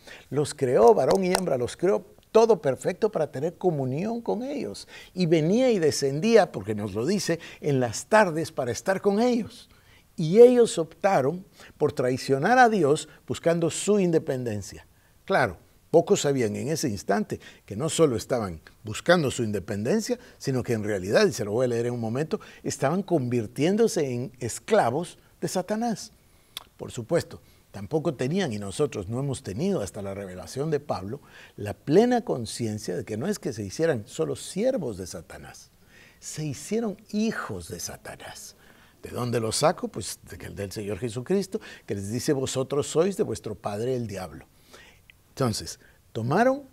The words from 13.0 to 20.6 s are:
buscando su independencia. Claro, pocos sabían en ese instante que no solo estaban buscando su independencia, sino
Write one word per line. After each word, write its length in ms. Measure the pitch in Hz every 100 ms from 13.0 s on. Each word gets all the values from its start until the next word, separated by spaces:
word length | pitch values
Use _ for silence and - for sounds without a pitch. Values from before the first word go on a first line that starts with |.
| - - -
buscando 420 | 120 165 170 165
su 300 | - - 208
independencia. 880 | 180 160 - 131 120 104 92 80 - _ _ _ -
Claro, 320 | 190 120 82 _ _ -
pocos 320 | 160 165 202
sabían 340 | 147 135 110 104
en 140 | 120
ese 200 | 160 139
instante 500 | 101 - 98 202 104 - - -
que 100 | 101
no 120 | 151
solo 280 | - 160 110
estaban 460 | - 127 101 80 - -
buscando 480 | 110 104 - 180 135
su 120 | -
independencia, 760 | 110 104 85 101 113 214 214 240 - -
sino 240 | - 127